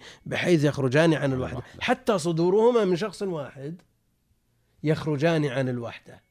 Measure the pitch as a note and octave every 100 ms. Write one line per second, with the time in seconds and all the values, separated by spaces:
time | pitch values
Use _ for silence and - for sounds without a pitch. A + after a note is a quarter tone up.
0 | - - - - F3 E3 C#3+ C3+ C3 C#3+
1 | E3 C#3+ C#3 C3 A#2 A#2+ - - - B3+
2 | - G3 E3+ D#3+ F3 G#3 A#3 A#3 G3 E3
3 | G#3 - G3 D#3+ A#2+ C#3 C#3+ F3+ _ _
4 | _ _ _ _ _ _ _ _ D3+ D3+
5 | D#3+ C#3+ E3 D#3+ C#3+ B2+ C3 B2 F#2+ -
6 | - - _